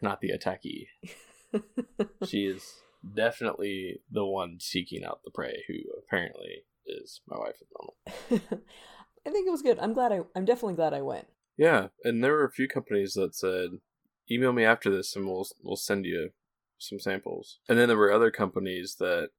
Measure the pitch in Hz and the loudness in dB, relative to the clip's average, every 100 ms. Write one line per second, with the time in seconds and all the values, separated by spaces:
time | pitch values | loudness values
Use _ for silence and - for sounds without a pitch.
0 | 101 98 - 92 - 92 - - - _ | -4 -4 -4 -4 -4 -6 -8 -12 -14 _
1 | - - - _ _ 240 - - 247 - | -20 -20 -20 _ _ -6 -6 -10 -10 -6
2 | 214 - 190 101 98 95 - - _ _ | -6 -6 -4 -2 -2 -2 -10 -20 _ _
3 | 95 101 113 - 113 - 101 95 92 - | -8 0 0 0 -4 -2 -4 -4 -6 -10
4 | - 104 98 95 87 87 - 95 90 - | -6 -4 -2 -2 -4 -8 -6 -4 -4 -8
5 | 50 - - - 65 - - - - - | -8 -10 -10 -8 -8 -8 -8 -10 -10 -14
6 | - 95 87 - 50 50 - _ - - | -4 -4 -4 -8 -14 -16 -18 _ -12 -12
7 | - - - - - - _ - - - | -12 -20 -12 -8 -8 -10 _ -18 -18 -16
8 | - - - 233 - - - - - - | -16 -14 -2 -2 -2 -10 -12 -20 -20 -20
9 | - _ 294 403 370 330 269 226 208 226 | -20 _ -4 -2 0 0 2 2 2 0
10 | 247 196 160 185 190 247 214 165 156 143 | 2 0 -2 -2 0 2 0 0 0 0
11 | 139 104 - _ _ - 160 135 95 - | -4 -6 -10 _ _ 4 6 6 2 -2
12 | 120 117 131 151 131 - 135 131 - 101 | -2 2 4 4 2 0 -2 -2 0 0
13 | 98 98 90 - 95 92 90 90 - _ | 0 0 -2 0 -2 0 -2 -8 -16 _
14 | _ _ - 117 127 123 110 113 - 98 | _ _ -4 2 2 6 6 6 4 0
15 | - 101 95 92 98 - 92 95 - 101 | 0 -4 -4 -4 -6 -10 -8 -6 0 0
16 | 90 85 78 - _ _ _ _ - 101 | 0 -4 -4 -10 _ _ _ _ -14 -8
17 | - 196 - 85 - - - 117 120 110 | -4 -4 -4 -10 -12 -18 2 4 6 8
18 | 101 107 113 - 98 107 95 92 90 - | 6 8 6 4 -2 -2 -4 -6 -8 -4
19 | 90 85 80 | 0 0 -2